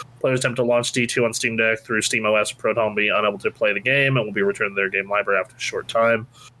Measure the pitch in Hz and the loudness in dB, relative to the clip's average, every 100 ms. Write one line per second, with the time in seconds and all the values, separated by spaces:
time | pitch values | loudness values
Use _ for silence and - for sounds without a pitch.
0 | - - 139 127 127 117 120 120 117 131 | -14 -4 0 0 0 0 2 2 0 -2
1 | 120 - 117 110 123 113 113 110 - 110 | 0 0 0 0 -2 0 0 0 -2 -2
2 | - 117 107 107 104 - 113 110 107 104 | 0 0 2 2 0 -2 -2 0 0 0
3 | 104 98 107 98 110 - 107 101 120 139 | 0 0 0 -2 -4 0 0 0 0 2
4 | 135 131 107 104 98 101 104 98 98 98 | 2 0 0 0 0 0 -2 -2 -2 -2
5 | 98 104 101 98 92 - - 98 - 117 | -2 -2 0 0 -2 -8 -8 -6 -2 2
6 | 117 117 117 - - _ | 4 2 -2 -18 -20 _